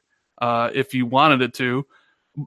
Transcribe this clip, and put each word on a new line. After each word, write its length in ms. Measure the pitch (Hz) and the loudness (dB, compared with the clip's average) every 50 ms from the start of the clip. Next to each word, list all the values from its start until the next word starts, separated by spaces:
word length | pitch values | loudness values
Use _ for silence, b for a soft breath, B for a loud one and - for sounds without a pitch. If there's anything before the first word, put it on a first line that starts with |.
| _ _ _ _ _ _ _ _ | _ _ _ _ _ _ _ _
uh, 300 | 123 120 120 117 117 117 - | -4 -2 0 0 -2 -2 -2
if 180 | 131 127 - - | -4 -4 -2 -2
you 120 | 127 123 | -4 -2
wanted 360 | 120 127 135 151 156 143 127 | 0 2 4 4 4 4 2
it 120 | 127 120 - | 0 -2 -2
to. 320 | - 131 123 123 135 143 - _ _ _ _ _ _ _ _ _ 151 143 | -4 -4 -2 -2 -4 -6 -8 _ _ _ _ _ _ _ _ _ -14 -14